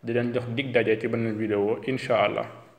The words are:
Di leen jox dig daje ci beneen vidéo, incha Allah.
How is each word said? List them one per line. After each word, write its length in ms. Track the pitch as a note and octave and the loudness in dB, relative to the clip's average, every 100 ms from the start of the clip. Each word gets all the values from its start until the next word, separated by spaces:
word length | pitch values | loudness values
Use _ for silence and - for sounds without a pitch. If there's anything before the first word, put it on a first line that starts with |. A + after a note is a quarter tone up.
Di 100 | A#2 | 0
leen 200 | A#2+ A#2+ | 0 0
jox 100 | A#2+ A#2 | -2 -2
dig 220 | A#2+ C#3 | -4 2
daje 280 | A#2+ A2 G#2+ | 2 4 2
ci 80 | A#2+ | 0
beneen 280 | A#2 A2+ G#2+ | -2 -2 -2
vidéo, 420 | A2 G2+ G2+ A#2+ - | 0 2 2 0 -2
incha 380 | C3 - A2+ | -4 0 2
Allah. 200 | G#2 G#2+ A2 - - | 2 0 -6 -10 -20